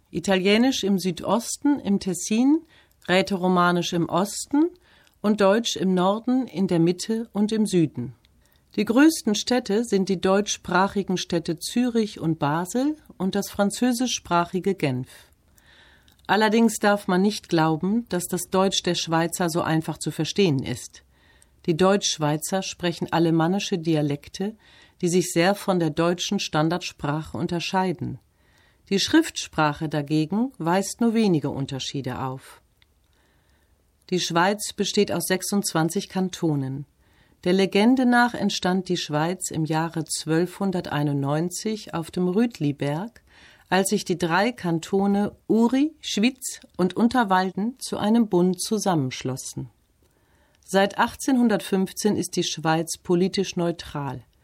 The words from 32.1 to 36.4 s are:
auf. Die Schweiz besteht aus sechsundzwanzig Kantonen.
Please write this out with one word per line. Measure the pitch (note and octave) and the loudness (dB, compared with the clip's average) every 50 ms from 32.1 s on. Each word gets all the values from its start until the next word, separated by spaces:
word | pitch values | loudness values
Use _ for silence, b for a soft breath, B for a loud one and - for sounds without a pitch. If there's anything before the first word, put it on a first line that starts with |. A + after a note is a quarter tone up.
| A#2+ E2 | -6 -6
auf. | C3 C3 C3 C3 - - - - _ _ _ _ _ _ _ _ _ _ _ _ _ _ _ _ _ _ _ _ _ _ _ _ _ _ _ _ _ - | -6 -6 -8 -10 -14 -20 -20 -20 _ _ _ _ _ _ _ _ _ _ _ _ _ _ _ _ _ _ _ _ _ _ _ _ _ _ _ _ _ -4
Die | F#3 F3 | -2 -2
Schweiz | - - E3 E3+ E3+ F3 F#3 G#3 - - | -2 0 0 2 2 2 0 -2 -6 -6
besteht | - - G3+ - - G#3+ G3 - | -6 -4 -4 0 0 0 0 2
aus | - E3+ E3 | 0 -4 -2
sechsundzwanzig | - F#3 F#3 - - G#3 G3+ - - - D#3+ D#3+ E3 - G3+ - - | -2 -2 -2 -2 -2 -2 -2 0 0 0 0 0 0 0 -4 -6 -4
Kantonen. | - F#3+ F#3 F3+ - - | -4 -4 -4 -4 -4 -2